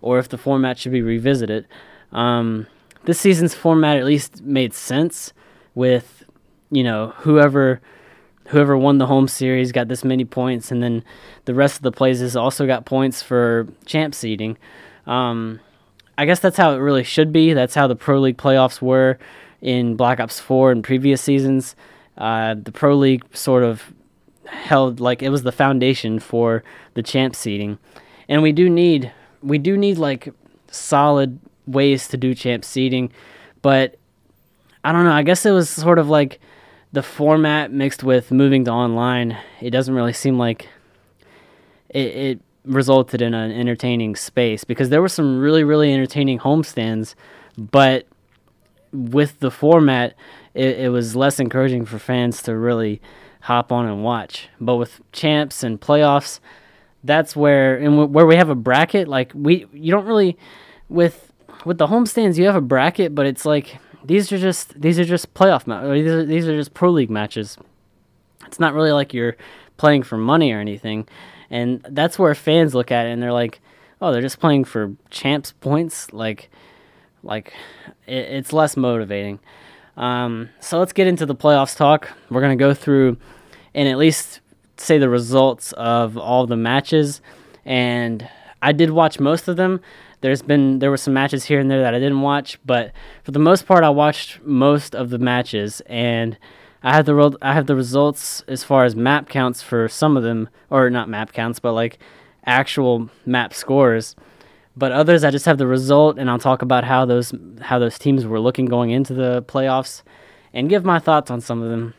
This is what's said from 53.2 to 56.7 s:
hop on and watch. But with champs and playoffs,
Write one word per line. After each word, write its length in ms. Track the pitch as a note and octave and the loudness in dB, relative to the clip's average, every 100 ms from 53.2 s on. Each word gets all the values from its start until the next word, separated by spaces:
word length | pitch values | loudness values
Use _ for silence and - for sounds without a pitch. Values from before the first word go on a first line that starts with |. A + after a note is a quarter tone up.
| - _ | -20 _
hop 320 | - A#2+ A#2+ | -4 -2 -2
on 140 | A#2+ A#2 | -4 -4
and 180 | G2+ | -4
watch. 440 | G#2+ A#2 F#2+ - - _ | -4 -6 -8 -16 -18 _
But 160 | A#2 B2 | -2 -2
with 240 | A#2 - _ | -2 -10 _
champs 500 | - D#3 D3+ D3 - | -6 -2 0 -2 -6
and 180 | B2 A2 | -8 -8
playoffs, 600 | - D3 D3 C#3+ - - _ - _ | 0 4 4 2 0 -16 _ -20 _